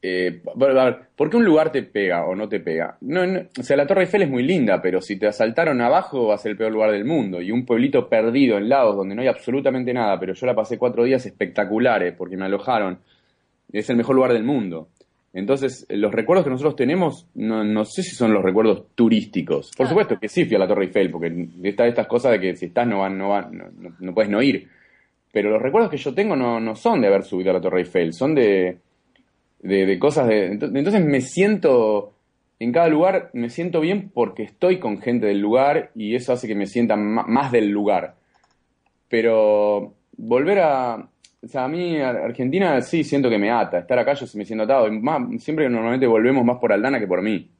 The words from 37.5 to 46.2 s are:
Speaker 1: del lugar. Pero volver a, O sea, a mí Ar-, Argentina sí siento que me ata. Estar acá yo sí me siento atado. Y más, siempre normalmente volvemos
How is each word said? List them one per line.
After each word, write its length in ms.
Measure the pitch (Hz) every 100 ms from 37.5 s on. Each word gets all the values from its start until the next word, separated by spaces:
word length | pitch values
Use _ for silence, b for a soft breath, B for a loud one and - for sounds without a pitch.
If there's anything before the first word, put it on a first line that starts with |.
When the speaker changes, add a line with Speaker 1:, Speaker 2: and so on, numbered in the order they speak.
Speaker 1:
del 160 | 120 107
lugar. 460 | 101 101 95 80 - _ _ _ _ _ _ _ _ _
Pero 840 | 117 113 110 107 104 104 104 104 _ _ -
volver 440 | 113 120 151 202
a, 480 | 160 135 127 113 - _ _ _
O 60 | 117
sea, 160 | 143
a 40 | 127
mí 280 | 165 175 156
Ar-, 180 | 135 120
Argentina 640 | 113 117 127 160 190 135
sí 240 | 123 170
siento 240 | - 139 127
que 80 | 110
me 120 | 101
ata. 280 | 117 107 123
Estar 180 | - 123
acá 160 | 117
yo 120 | 143 120
sí 100 | 104
me 60 |
siento 200 | 95 110
atado. 240 | 107 135 110
Y 100 | 107
más, 200 | 120 151 123 113
siempre 260 | - 160 139
normalmente 380 | 120 113 127 131
volvemos 380 | 113